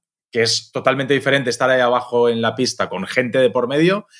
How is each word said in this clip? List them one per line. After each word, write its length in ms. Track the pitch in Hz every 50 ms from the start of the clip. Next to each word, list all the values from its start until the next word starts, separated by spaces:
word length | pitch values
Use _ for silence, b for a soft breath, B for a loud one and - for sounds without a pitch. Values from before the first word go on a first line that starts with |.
| _ _ _ _ _ _
que 100 | - 117
es 300 | 113 113 - - - -
totalmente 420 | _ 131 - 131 131 139 135 123 143
diferente 380 | 131 - 139 135 139 131 123
estar 180 | 117 - 131 127
ahí 100 | 131 127
abajo 460 | 123 120 123 120 120 - 120 120 120 120
en 140 | 117 113
la 140 | 117 113 110
pista 340 | 123 127 113 - - 98 92
con 160 | - 92 95
gente 320 | - - 131 127 120 104 135
de 140 | 127 120
por 160 | 104 127 120 120
medio, 400 | 139 151 165 180 196 208 208 b b b